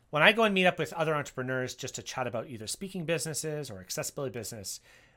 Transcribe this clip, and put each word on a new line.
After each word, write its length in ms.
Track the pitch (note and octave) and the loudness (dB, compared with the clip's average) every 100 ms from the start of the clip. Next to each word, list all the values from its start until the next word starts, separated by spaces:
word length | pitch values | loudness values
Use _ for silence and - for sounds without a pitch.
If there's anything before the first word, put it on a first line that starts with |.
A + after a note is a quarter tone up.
| _ | _
When 100 | D3 | 6
I 120 | E3 | 6
go 100 | A3 | 8
and 100 | A3 | 6
meet 140 | F#3+ F3+ | 6 4
up 100 | E3+ | 4
with 160 | D3+ | 0
other 220 | E3+ D#3+ D3+ | 0 2 2
entrepreneurs 580 | C3+ - B2+ C3 B2+ | -2 -4 -2 0 -2
just 220 | - - - | -4 -8 -8
to 80 | |
chat 240 | - - A#2+ | -8 -4 -2
about 200 | A2 A#2+ | -2 -6
either 200 | A#2 G#2+ | -8 -8
speaking 380 | - G3 F#3+ D#3 | -6 -6 -6 -2
businesses 640 | E3 D#3+ D3+ D#3+ D3+ C3+ | 0 0 -4 -4 -4 -6
or 80 | G2 | -10
accessibility 540 | F#2 - C#3+ - C3+ | -8 -6 -6 -4 -4
business, 480 | A2+ G#2+ A2+ F#2 - _ - _ | -4 -8 -8 -8 -10 _ -20 _